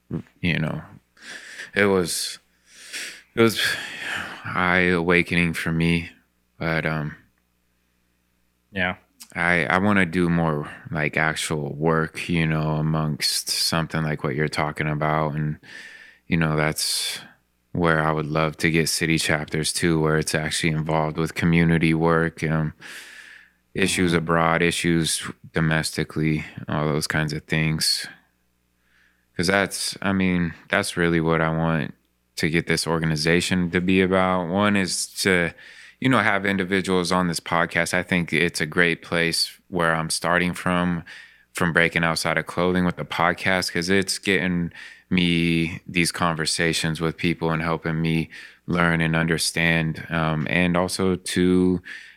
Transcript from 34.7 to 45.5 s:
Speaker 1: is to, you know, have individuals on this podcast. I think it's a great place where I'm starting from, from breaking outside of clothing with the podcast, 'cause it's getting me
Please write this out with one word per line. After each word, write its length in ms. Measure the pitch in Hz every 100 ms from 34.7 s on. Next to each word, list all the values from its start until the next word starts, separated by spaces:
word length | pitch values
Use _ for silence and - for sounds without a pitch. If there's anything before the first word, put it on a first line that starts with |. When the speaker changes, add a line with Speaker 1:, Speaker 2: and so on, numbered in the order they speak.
| 101
Speaker 1:
is 300 | 87 - - -
to, 320 | 101 90 82 - - - - -
you 80 | 131
know, 80 | 120
have 260 | 107 98
individuals 640 | 101 98 90 95 90 92 87
on 160 | 90 90
this 120 | 80
podcast. 540 | - 85 85 85 82
I 80 | 90
think 300 | 87 90 82
it's 280 | 76 85 -
a 60 | 78
great 340 | 87 85 82
place 580 | - 85 82 82 - - -
where 260 | 90 82
I'm 160 | 80 80
starting 420 | - 82 87 90
from, 500 | 85 92 90 90 85 - - - _ _
from 180 | - 87
breaking 320 | 78 82 85
outside 320 | 82 80 85 80
of 80 | 78
clothing 380 | - 90 90
with 120 | 87 -
the 80 | 80
podcast, 680 | - 85 87 95 92 87
'cause 160 | 87 85
it's 300 | 98 87 -
getting 540 | 101 90 90 87 85 - - - -
me 680 | 92 87 85 85